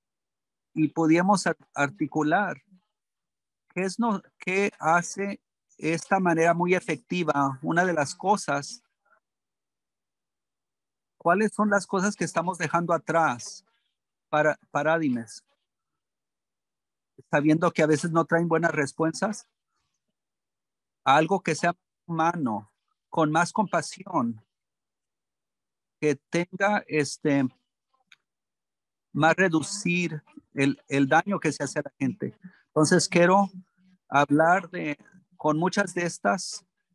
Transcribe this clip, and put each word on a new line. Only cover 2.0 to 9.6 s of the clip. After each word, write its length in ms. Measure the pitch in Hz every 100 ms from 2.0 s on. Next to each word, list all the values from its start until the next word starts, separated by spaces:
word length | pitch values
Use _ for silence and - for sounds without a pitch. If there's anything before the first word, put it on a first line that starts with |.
| 151 156 151 180 190 - _ _ _ _ _ _ _ _ _ _ _
qué 140 | 175
es 160 | 190 208
no-, 220 | 233 196 - _
qué 340 | 180 190 202 -
hace 600 | 156 175 170 196 196 202 _ _ _ -
esta 420 | 156 160 - 190
manera 340 | 180 165 170
muy 200 | 170 175
efectiva. 840 | 180 - 156 - 180 156 143 139 131
Una 240 | 151 170 185
de 80 |
las 220 | 160 139 -
cosas, 680 | 185 208 - 143 - - _ _ _ _ _ _ _ _